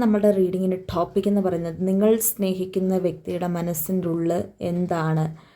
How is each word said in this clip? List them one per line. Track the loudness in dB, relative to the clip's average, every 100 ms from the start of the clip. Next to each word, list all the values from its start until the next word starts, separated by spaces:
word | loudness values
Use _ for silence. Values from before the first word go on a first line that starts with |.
നമ്മുടെ | 2 4 4 4
റീഡിങ്ങിൻ്റെ | 2 2 -2 -2 -4
ടോപ്പിക് | -4 -2 0 0
എന്ന് | 2 0
പറയുന്നത് | -2 -4 -2 0
നിങ്ങൾ | 4 4 4 0
സ്നേഹിക്കുന്ന | -2 -2 -2 -4 -2 0 0 0
വ്യക്തിയുടെ | -4 -6 -4 -4 -2
മനസ്സിൻ്റെ | -4 -4 -2 -2 0
ഉള്ളിൽ | -2 0 -2 -4 -8 -4
എന്താണ്, | -2 -2 0 0 0 0 -4 -18